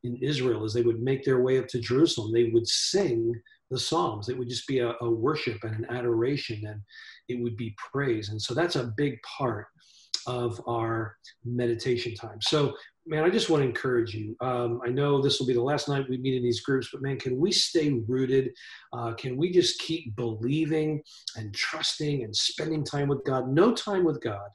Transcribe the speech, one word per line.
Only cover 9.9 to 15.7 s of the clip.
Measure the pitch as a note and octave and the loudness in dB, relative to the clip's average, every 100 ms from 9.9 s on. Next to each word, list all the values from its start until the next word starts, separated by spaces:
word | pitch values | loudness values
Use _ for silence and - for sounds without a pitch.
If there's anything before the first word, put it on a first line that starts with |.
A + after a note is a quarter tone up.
| _ - - - | _ -10 -8 -4
of | B2 A#2+ G#2+ - | -2 -2 -4 -4
our | A#2 A#2 A#2 G#2+ - - _ A#2+ | -2 0 -2 -4 -10 -20 _ -6
meditation | A#2+ A#2+ A#2 C3+ A#2+ A#2+ G#2+ | 0 0 0 0 -2 -2 -8
time. | - G#2+ | -12 -4
So, | - D3+ C#3 - - _ - | 0 2 2 -2 -16 _ -4
man, | D3+ | 2
I | E3 | 4
just | G#3+ - | 4 4
wanna | D#3 C3+ | 4 4
encourage | A2 C3 A#2+ A2 | 0 2 2 2
you. | G#2+ G#2+ A2+ | -4 -8 -4
Um, | B2+ B2 A#2+ A#2+ A#2+ | -2 0 0 -2 0
I | |
know | B2+ C#3+ C#3+ | 2 4 4
this | C3+ - | 4 2
will | B2+ | 2
be | |
the | A#2+ | 2
last | B2+ | 2